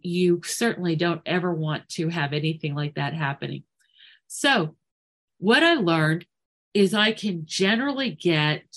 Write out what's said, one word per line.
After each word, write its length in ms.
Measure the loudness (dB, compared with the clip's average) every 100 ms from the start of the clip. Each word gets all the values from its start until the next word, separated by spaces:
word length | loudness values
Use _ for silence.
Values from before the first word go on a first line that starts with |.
you 380 | -4 0 2 2
certainly 520 | -2 -2 -2 -2 -2 0
don't 260 | -2 -2 -2
ever 260 | -2 -2
want 360 | -4 -4 -6 -8
to 180 | -6 -4
have 240 | -2 -2
anything 420 | 0 -2 -4 -4
like 200 | -4 -6
that 200 | -4 -6
happening. 500 | -4 -4 -4 -8 -10 -14 _ _ _ -20 _ -18
So 480 | -2 2 2 0 -6 _ _ _ _ _ -4
what 240 | 2 4
I 100 | 4
learned 500 | 4 2 4 2 0 -4 _ _ _ _
is 220 | 2 4
I 180 | 4 2
can 300 | 2 -4 -6 -6
generally 640 | 0 2 2 0 -2 -4
get 520 | -2 0 2 2 -2 -6